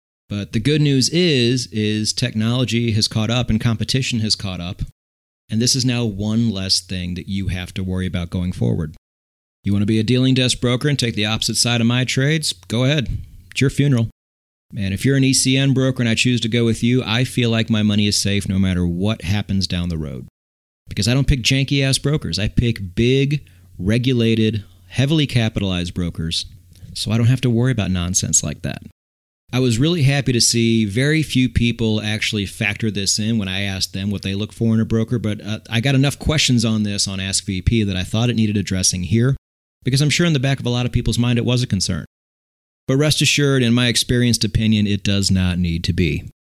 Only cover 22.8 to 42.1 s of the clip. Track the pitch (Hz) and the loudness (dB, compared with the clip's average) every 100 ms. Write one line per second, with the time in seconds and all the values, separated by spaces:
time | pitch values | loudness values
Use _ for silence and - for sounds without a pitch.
22.8 | 95 87 120 135 143 151 - - - - | -6 0 2 2 2 -2 -6 -20 -20 -6
23.8 | 90 120 123 123 113 110 110 107 - - | 0 2 2 2 2 2 2 0 -8 -20
24.8 | - - 139 160 143 123 110 - 98 87 | -12 -2 2 2 2 0 0 -2 -2 -2
25.8 | 87 92 85 - 80 - - - - - | -4 -4 -4 -4 -6 -6 -8 -16 -20 -20
26.8 | - - - 113 117 127 123 113 127 113 | -16 -8 -2 2 4 2 2 2 2 0
27.8 | 90 90 87 92 98 82 78 - - - | 0 0 0 -2 0 0 -2 -6 -8 -8
28.8 | - _ _ _ _ _ _ 120 127 113 | -14 _ _ _ _ _ _ 0 2 2
29.8 | 151 180 135 143 131 120 - 117 113 113 | 2 4 2 2 2 2 4 4 4 2
30.8 | 107 101 143 160 147 131 127 - 120 117 | 2 0 0 0 2 2 2 2 0 0
31.8 | 110 107 107 107 - 107 95 - 104 104 | 0 0 -2 -4 -2 -4 -4 -4 -4 -2
32.8 | 110 101 95 - 107 113 95 95 101 95 | -4 -2 -2 -2 0 -2 -2 -4 -4 -4
33.8 | - 95 98 98 95 98 110 - 113 113 | -6 -4 -4 -4 -4 -4 -6 -2 0 2
34.8 | 113 113 110 123 104 104 98 110 - 113 | 2 0 -2 -2 -4 -6 -8 -10 -4 -2
35.8 | 131 131 139 - - 151 - 120 113 110 | 2 2 2 0 -2 0 2 4 2 0
36.8 | 104 101 101 95 95 95 - 92 - 117 | -2 -2 -4 -4 -4 -4 -4 -2 2 2
37.8 | 101 92 92 110 120 110 107 104 87 95 | 0 -2 -2 0 0 2 2 0 -2 -2
38.8 | 90 92 90 113 127 135 _ _ _ _ | -2 -2 0 2 2 0 _ _ _ _
39.8 | 127 135 151 - 175 147 135 135 123 120 | -2 0 2 2 2 2 0 -2 -2 -2
40.8 | 120 120 120 117 120 120 110 123 123 98 | -2 -2 -2 0 0 0 0 0 0 -2
41.8 | - 82 - | -2 -6 -8